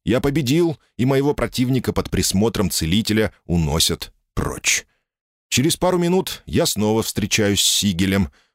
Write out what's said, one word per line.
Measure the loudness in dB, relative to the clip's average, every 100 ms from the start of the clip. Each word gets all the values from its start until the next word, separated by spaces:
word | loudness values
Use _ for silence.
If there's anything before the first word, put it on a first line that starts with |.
Я | -2 0
победил, | 0 -2 0 2 2 -2 _ -2
и |
моего | 0 2 2
противника | 0 -2 -2 0 0 0
под | -4 -2
присмотром | -2 0 2 0 0 -2
целителя | -2 0 0 0 0 -2 -4 -2
уносят | 0 0 0 0 -2 -10 _ _
прочь. | -6 -6 -4 -2 -4 -4 _ _ _ _ _ -4
Через | 0 0 0
пару | 0 2
минут | 2 0 -2 -10 -4
я | 0 0
снова | 0 0 0
встречаюсь | -2 -4 -2 0 2 2
с | 2
Сигелем. | 2 0 0 0 0 -2 _ _